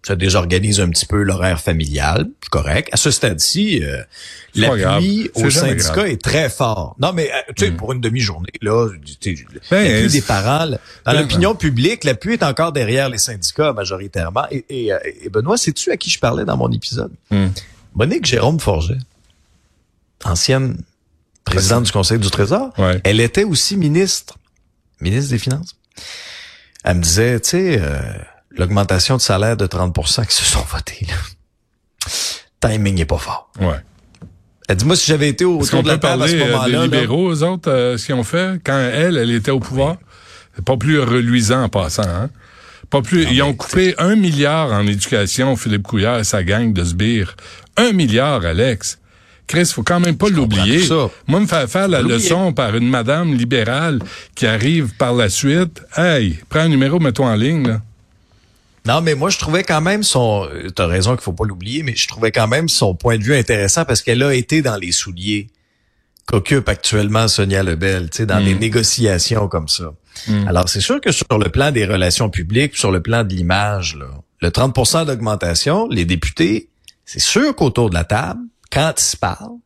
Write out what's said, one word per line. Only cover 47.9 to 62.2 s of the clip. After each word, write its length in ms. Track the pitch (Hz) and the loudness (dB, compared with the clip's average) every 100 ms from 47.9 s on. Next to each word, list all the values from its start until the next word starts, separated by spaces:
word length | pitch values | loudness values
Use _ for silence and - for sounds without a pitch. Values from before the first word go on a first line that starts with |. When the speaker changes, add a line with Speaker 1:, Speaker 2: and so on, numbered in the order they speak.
Speaker 2:
milliard, 520 | 196 143 110 139 135 | 4 2 2 2 0
Alex. 560 | 85 82 131 107 - - _ _ _ - - | 0 2 0 0 -6 -10 _ _ _ -20 -4
Chris, 200 | 165 175 | 0 0
faut 160 | - | 0
quand 180 | 113 175 | 0 2
même 160 | 175 151 | 2 2
pas 120 | 208 | 2
Speaker 1:
Je 60 | |
comprends 220 | 175 120 104 | 2 2 2
Speaker 2:
l'oublier. 220 | 95 143 180 | 2 2 2
Speaker 1:
tout 220 | 160 117 | 2 0
ça. 60 | - - | -4 0
Speaker 2:
Moi, 140 | 165 | 2
me 60 | 208 | 2
faire 220 | 165 127 | 0 0
faire 200 | 185 196 | 0 2
la 100 | 156 | 2
Speaker 1:
Faut 40 | |
l'oublier. 180 | 123 117 180 | 2 2 2
Speaker 2:
leçon 220 | 170 190 | 2 2
par 200 | 135 120 113 | 0 0 2
une 120 | 120 | 2
madame 460 | 131 117 151 170 | 2 2 0 2
libérale 640 | 131 120 127 110 131 165 135 - - - | 0 2 0 0 0 0 -2 -4 -14 -18
qui 120 | - 117 | -2 0
arrive 480 | 110 123 165 127 - | 2 2 2 0 2
par 160 | 123 | 2
la 160 | 123 107 | 4 2
suite. 540 | - 139 160 180 - - - | 2 2 4 2 -4 -8 0
Hey, 420 | 175 151 104 80 - | 4 4 2 -2 -2
prends 120 | 151 | 2
un 80 | 165 | 4
numéro, 320 | 143 135 175 | 4 4 4
mets-toi 260 | 151 113 131 | 2 2 2
en 80 | |
ligne, 320 | 107 123 165 127 | 2 2 2 0
là. 120 | 110 - - _ _ _ _ _ _ _ _ - | -2 -6 -20 _ _ _ _ _ _ _ _ 0
Speaker 1:
Non, 140 | 143 | 0
mais 140 | 165 | 2
moi, 160 | 143 170 | 0 0
je 80 | - | -2
trouvais 260 | 156 165 | 0 0
quand 160 | 190 156 | 2 0
même 220 | 165 208 | 2 0
son, 440 | 208 131 117 104 85 | 2 2 2 0 -2
euh, 160 | 78 85 | -8 -10
t'as 180 | 92 87 | -2 0
raison 260 | 92 92 | 2 2
qu'il 80 | 123 | 0
faut 100 | - | -2
pas 140 | 85 107 | -4 -4
l'oublier, 360 | 95 98 139 | -6 -6 -6
mais 140 | 151 104 | -4 -4
je 100 | - | -4
trouvais 240 | - | 0